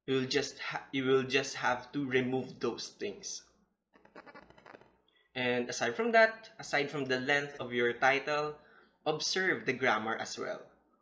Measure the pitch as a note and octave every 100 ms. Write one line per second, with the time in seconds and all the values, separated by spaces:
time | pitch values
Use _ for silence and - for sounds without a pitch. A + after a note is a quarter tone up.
0 | - C3+ B2+ C#3 - - - D#3 - C#3
1 | C3 C3+ B2+ C3 - - B2+ B2 - D3
2 | C#3 B2+ B2 C3 - - A#2+ - - -
3 | G#2 F#2+ - - - _ _ _ _ -
4 | - - - C#4 - - - - - _
5 | _ _ _ B2+ B2 B2 B2 - A#2 A#2
6 | A#3 A3+ A3 - - - - C#3+ C#3+ D3+
7 | C3 B2+ B2+ C#3+ C#3+ - B2 A#2+ A#2+ A#2
8 | C3+ C#3 D3 D3+ D3+ D3+ - - - _
9 | - D#3 - F#3+ F#3 C3+ A2 B2 B2+ G#2+
10 | G#2+ A2 - - A2+ F2 - _ _ _